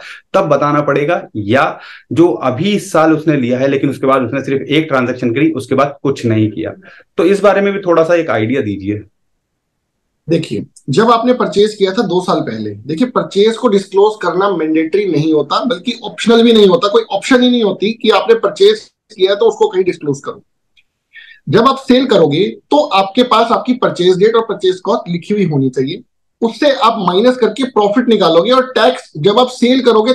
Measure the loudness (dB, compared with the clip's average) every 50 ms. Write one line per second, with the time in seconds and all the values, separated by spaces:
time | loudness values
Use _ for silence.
0 | -14 -20 -20 -20 _ _ -2 -2 0 2 0 0 0 0 0 0 0 0 -2 -2
1 | 0 -2 -2 -4 -6 -10 -10 -8 -4 0 0 0 0 0 -4 -10 -18 -20 -20 -20
2 | _ -6 0 2 2 2 2 -2 -4 -4 -4 -2 -2 -2 -2 -2 -4 -2 0 2
3 | 2 2 2 0 0 -2 -2 0 -2 -2 -2 -2 0 -2 0 0 -2 -4 -4 -2
4 | 0 0 0 0 0 -4 -6 -6 -4 -4 -4 -4 -4 -2 -2 -2 0 0 -2 -2
5 | -2 -2 -4 -4 -4 -2 0 0 0 0 -2 -4 -6 -4 0 0 0 -2 -4 -6
6 | -4 -4 -4 -2 -2 -2 0 0 0 -2 -2 -6 -10 -10 -12 -14 -20 -20 -20 -20
7 | _ _ -4 0 2 2 2 4 2 2 2 2 0 -2 -2 -4 -2 0 2 2
8 | 2 2 2 0 0 -2 -2 -2 -2 -2 -2 -2 -2 -4 -8 -8 -6 -8 -8 -8
9 | -10 _ _ _ _ _ _ _ _ _ _ _ _ _ _ _ _ _ _ _
10 | _ _ _ _ -6 -4 -2 -2 -2 -4 -8 -8 -8 _ _ -16 -8 -2 0 2
11 | 2 2 2 2 2 0 0 0 -2 -2 0 0 0 0 0 -2 -2 -2 0 -2
12 | -2 -2 -2 -2 -2 -2 -4 -2 -4 -6 -8 -8 -8 -10 -10 -12 -10 -8 -4 -2
13 | -2 -2 -2 -4 -4 -2 0 2 2 2 0 0 0 2 2 0 -2 0 2 2
14 | 2 2 0 -2 -6 -4 -2 0 -2 -2 -2 -2 -2 -2 0 -2 -2 0 -2 -2
15 | -2 0 -2 0 0 0 0 0 0 -2 -4 -4 -2 -4 -6 -4 -6 -8 -8 -8
16 | -12 -14 -10 -4 0 2 4 6 6 6 6 6 6 6 4 4 0 2 0 0
17 | 0 0 -6 -6 0 2 2 4 4 2 2 2 0 -2 -2 -2 -4 -4 -4 -2
18 | 0 2 2 2 2 2 0 2 2 -4 0 4 4 4 4 2 -6 _ _ _
19 | _ _ -4 -2 0 0 2 2 0 0 2 0 -2 0 0 0 -2 -2 -4 -6
20 | -6 -6 -6 -6 -8 -14 -14 -14 _ _ _ _ _ _ _ _ _ _ _ _
21 | _ _ _ -20 -20 -20 -20 _ -6 0 2 2 2 2 0 -2 0 2 2 2
22 | 4 2 2 2 4 2 2 0 -2 -2 -4 -10 _ 0 0 0 0 2 0 0
23 | 0 0 0 0 0 2 2 2 2 2 0 -2 -2 -4 -4 -2 -2 -4 -2 0
24 | 2 2 2 4 2 2 2 0 -2 -2 -8 -2 -2 -2 -2 -2 -4 -4 -4 -4
25 | -4 -6 -8 -8 -4 -4 -2 -2 -2 0 0 -2 -2 -2 -2 -4 -6 -6 -6 -12
26 | -14 _ _ _ _ _ _ -4 -4 -4 -2 0 0 0 0 2 0 0 0 0
27 | -2 0 0 2 2 2 2 2 -2 -2 -2 -4 -6 -2 0 0 0 0 0 -2
28 | 0 0 2 2 2 4 4 2 2 4 2 0 0 0 0 0 2 2 0 -2
29 | -10 _ -12 -2 -2 0 2 2 0 0 0 -2 0 2 2 2 2 2 2 2
30 | 2 2